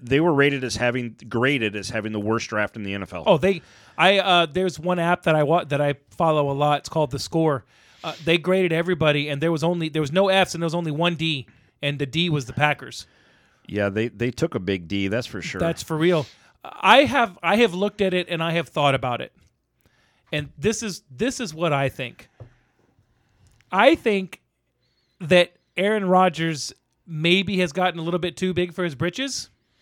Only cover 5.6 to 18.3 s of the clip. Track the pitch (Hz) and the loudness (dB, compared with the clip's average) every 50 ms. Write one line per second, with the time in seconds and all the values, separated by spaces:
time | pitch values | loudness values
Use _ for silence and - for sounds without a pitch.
5.6 | - 135 143 139 147 143 139 - _ _ - - 175 160 156 151 143 139 139 139 | 0 -2 -2 0 0 0 -2 -4 _ _ -4 0 2 2 2 2 2 0 0 0
6.6 | 147 147 147 143 - - - 160 151 135 131 107 - - - 160 160 156 139 123 | 2 2 2 0 -2 -4 -2 -2 -2 -2 -4 -6 -6 -4 -2 0 2 0 0 -2
7.6 | - _ _ _ _ _ _ _ - 160 151 - 151 160 165 175 143 175 185 190 | -6 _ _ _ _ _ _ _ -12 -10 -10 -4 0 2 2 2 2 2 2 2
8.6 | 185 170 160 165 170 180 180 143 160 151 147 147 147 151 143 139 156 170 165 147 | 2 2 0 0 0 0 0 2 2 2 2 2 0 -4 -4 -2 0 0 0 0
9.6 | 160 170 180 170 160 160 147 156 151 135 156 185 202 190 190 190 185 - - 165 | 0 -2 -2 -2 -4 -2 -2 -2 -2 0 2 2 2 4 4 2 2 2 0 -4
10.6 | 170 165 156 175 170 160 143 151 170 175 170 143 165 160 151 135 120 - _ _ | -4 -4 -4 -4 -4 -4 -2 -2 0 -2 0 -2 -2 -4 -4 -4 -8 -12 _ _
11.6 | _ _ _ _ 147 143 143 135 147 123 117 160 175 175 151 147 120 131 - - | _ _ _ _ -6 -6 -4 -4 -6 -4 -2 0 0 2 0 -2 -2 -4 -2 0
12.6 | 147 151 143 - 131 117 - - - - _ _ _ _ _ _ _ _ _ _ | 0 0 0 -2 -8 -14 -16 -16 -18 -20 _ _ _ _ _ _ _ _ _ _
13.6 | _ - 98 104 101 101 98 107 113 120 - 101 117 127 117 - - - - 107 | _ -6 -2 -2 0 0 0 -2 -2 -2 -2 -4 -4 -4 -2 -2 -4 -2 -2 -4
14.6 | 92 95 98 92 85 80 101 98 98 95 107 123 127 - - 95 80 160 - 92 | -2 -2 -2 -2 -2 -4 -2 -2 0 0 -2 -2 -4 -6 -10 -10 -10 -8 -6 -4
15.6 | 170 165 165 - - - 160 151 165 180 175 156 131 - - _ _ _ _ _ | -2 -2 -4 -4 -6 -6 -4 0 2 2 2 0 -2 -4 -10 _ _ _ _ _
16.6 | - - - - - 190 226 269 302 220 254 277 233 196 175 - - 165 202 226 | -18 -18 -8 2 6 8 8 8 8 6 2 0 0 -2 -4 -4 -2 0 2 4
17.6 | 247 196 170 185 196 208 - - 196 190 185 180 170 - | 2 2 2 0 -2 -2 -2 -2 0 0 0 -2 -2 -2